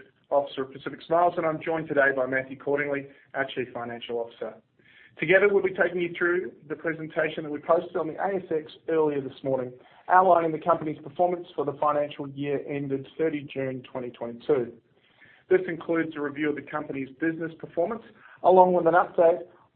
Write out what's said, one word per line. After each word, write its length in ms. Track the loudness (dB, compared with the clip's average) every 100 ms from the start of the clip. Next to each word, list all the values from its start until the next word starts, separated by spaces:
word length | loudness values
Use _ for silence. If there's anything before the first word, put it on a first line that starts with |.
| -14 _ -2
Officer 340 | -2 -2 -6
of 100 | -8
Pacific 280 | -10 -14 -12 -2
Smiles, 260 | 2 2 0
and 60 |
I'm 140 | -4 -4
joined 280 | -4 -6 -2
today 240 | 2 2
by 100 | 2
Matthew 320 | -2 -2 -4 -8
Cordingley, 500 | -4 -2 -2 -6 -8 -18 _
our 100 | -6 -6
Chief 140 | -6 -8
Financial 420 | -8 -10 -10 -6 -6
Officer. 380 | -6 -10 -12 -14 _ _ _ _ -18 -6
Together, 300 | 4 6 6
we'll 120 | 4
be 120 | 2
taking 260 | 0 0 0
you 140 | -4 -2
through 360 | 0 0 -2 -10 -12
the 80 | -8
presentation 680 | -6 -6 -6 -4 -2 -4
that 80 | -8
we 80 | -4
posted 380 | 2 2 2 -4
on 100 | -4
the 80 |
A 220 | -4 -2 -2
S 60 | -2
X 220 | -4 -4 -12 -2
earlier 320 | 2 2 0
this 220 | -6 -6
morning, 300 | -2 -2 -4 -10 -20 -10 4
outlining 440 | 6 8 6 4
the 80 | -2
company's 380 | 0 0 0 -8
performance 460 | -8 -2 0 0 -8 -6
for 80 |
the 80 | -6 -2
financial 480 | 0 0 -2 -6 -10
year 320 | -8 -4 -4 -4
ended 400 | -6 -4 -6 -6 -4
thirty 300 | -2 -4 -8
June 300 | -8 -6 -8 -10
twenty 200 | -12 -10
twenty-two. 600 | -10 -12 -6 0 0 0 -8 _ _ _ _ _ _ 0
This 140 | 0 0
includes 460 | -8 -2 -2 -2 -4
a 40 |
review 300 | -6 -2 -4
of 40 |
the 80 | -4
company's 460 | -6 -8 -8 -8 -10 -4
business 300 | -4 -2 -8 -10
performance, 440 | -8 -4 -2 -4 -12 -20 -20 -2
along 300 | 6 8 8
with 120 | 6 4
an 80 |
update 460 | 4 2 4 4 4 -2 -20 _